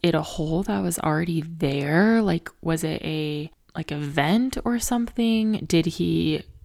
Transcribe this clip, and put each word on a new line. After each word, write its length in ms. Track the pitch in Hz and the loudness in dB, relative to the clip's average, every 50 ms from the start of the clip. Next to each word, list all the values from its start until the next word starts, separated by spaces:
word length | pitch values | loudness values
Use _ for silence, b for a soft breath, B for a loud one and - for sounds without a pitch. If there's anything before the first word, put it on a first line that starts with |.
it 140 | - 175 160 | 0 2 2
a 60 | 156 156 | 2 -2
hole 400 | - - - 156 156 160 175 196 | -4 -6 -4 -4 -2 -2 -2 0
that 180 | 214 202 196 | -2 -2 -2
was 160 | 185 175 170 | -2 -2 -2
already 460 | - - 156 151 156 170 170 165 160 156 | -2 0 0 0 0 0 0 -2 -2 -4
there? 800 | 165 165 160 160 139 139 139 139 143 156 170 208 220 226 226 214 | -4 -4 -2 -2 0 0 0 0 2 4 4 6 6 4 4 4
Like, 260 | 196 165 170 - - - - | 2 0 -2 -4 -8 -14 -6
was 220 | - 165 160 160 - | -2 -2 0 0 0
it 160 | 160 160 - - | -2 -4 -4 -4
a, 480 | 156 156 156 151 151 151 147 151 160 _ _ _ _ - | -4 -4 -2 -2 -2 -4 -4 -6 -8 _ _ _ _ -10
like, 160 | 156 156 - | -10 -8 -6
a 60 | 147 | -6
vent 600 | 147 147 143 143 147 139 156 196 233 254 262 - 262 - | -6 -4 -2 0 2 2 4 4 4 2 0 -4 -4 -2
or 140 | 233 240 233 | -2 -2 0
something? 840 | - - 247 240 233 233 - - 233 226 226 220 220 220 214 - - | 0 -2 -2 -2 -2 -2 -2 0 0 2 2 2 2 0 0 -2 0
Did 180 | - - 165 165 | 2 2 2 2
he 560 | 170 - - 175 165 165 165 170 156 156 - - - - - | 2 -2 -2 -2 0 0 0 0 0 -2 -2 -6 -10 -20 -20